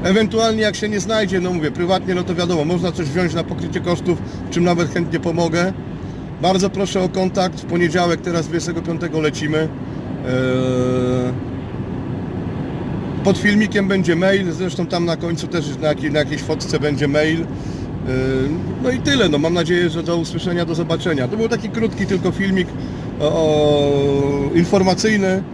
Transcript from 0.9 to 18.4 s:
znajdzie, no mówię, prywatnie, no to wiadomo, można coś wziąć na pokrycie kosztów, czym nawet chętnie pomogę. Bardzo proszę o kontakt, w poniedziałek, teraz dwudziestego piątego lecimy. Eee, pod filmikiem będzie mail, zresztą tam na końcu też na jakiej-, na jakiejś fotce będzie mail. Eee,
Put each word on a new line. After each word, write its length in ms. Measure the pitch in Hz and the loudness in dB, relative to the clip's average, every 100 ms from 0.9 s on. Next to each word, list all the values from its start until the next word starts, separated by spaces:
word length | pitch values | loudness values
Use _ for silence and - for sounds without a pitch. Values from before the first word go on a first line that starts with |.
| 208 | -2
znajdzie, 400 | 190 220 214 185 | 0 0 2 0
no 140 | 175 | 0
mówię, 180 | 175 151 | 0 -2
prywatnie, 440 | - 175 185 190 180 | 0 0 0 2 -2
no 80 | |
to 120 | 180 170 | 0 -2
wiadomo, 300 | 175 175 151 | 0 2 2
można 260 | 175 175 | 0 0
coś 140 | 165 156 | -2 -2
wziąć 280 | 156 175 | 0 0
na 100 | 165 | 0
pokrycie 360 | 160 175 160 180 | -4 -4 -4 -4
kosztów, 420 | 170 175 - 165 - - - | -2 -2 0 -2 -4 -8 -6
czym 120 | - | 0
nawet 300 | 175 170 165 | 2 2 0
chętnie 260 | 180 165 160 | -2 -2 -2
pomogę. 540 | 175 165 170 165 180 190 - - - - - - | -2 0 0 2 0 -2 -10 -10 -10 -10 -10 -2
Bardzo 280 | 175 190 196 | 2 2 2
proszę 320 | 190 196 196 | 0 -2 0
o 80 | 185 | 0
kontakt, 520 | 190 185 190 185 160 | 0 0 0 -2 -2
w 40 | - | -4
poniedziałek, 560 | 170 175 170 175 165 | 0 2 2 2 0
teraz 240 | 180 170 147 | 0 -2 0
dwudziestego 360 | 165 156 170 | -2 -2 -4
piątego 400 | 165 165 170 156 | -4 -4 -2 0
lecimy. 360 | 151 147 151 156 | 0 0 0 0
Eee, 720 | 156 - - - - - 127 127 131 127 127 127 127 127 127 127 127 127 - - - - - - - - - - - - - - - - - - | 0 -4 -8 -8 -6 -6 -2 0 2 2 2 2 2 2 2 0 0 -4 -6 -8 -8 -8 -6 -6 -6 -6 -6 -6 -6 -6 -6 -6 -6 -4 -4 0
pod 140 | 196 190 | 2 2
filmikiem 500 | 208 208 214 208 196 | 4 2 2 2 2
będzie 280 | 196 165 165 | 2 2 2
mail, 360 | 185 196 185 | 4 2 0
zresztą 340 | 156 185 - 170 | -2 -4 -2 -2
tam 180 | 175 170 | 0 0
na 120 | 160 | -2
końcu 300 | 170 170 - | -2 -4 -2
też 300 | 175 147 131 | -4 -4 -2
na 60 | 151 | -2
jakiej-, 240 | 151 151 | 0 0
na 80 | 147 | 0
jakiejś 220 | 143 147 | 0 -2
fotce 380 | - 156 - 156 | -4 -4 -2 0
będzie 280 | 147 139 143 | 0 2 2
mail. 320 | 147 156 165 | 4 2 2
Eee, 60 | 175 - - - - - 123 131 131 131 | -2 -6 -6 -6 -6 -6 -2 0 0 0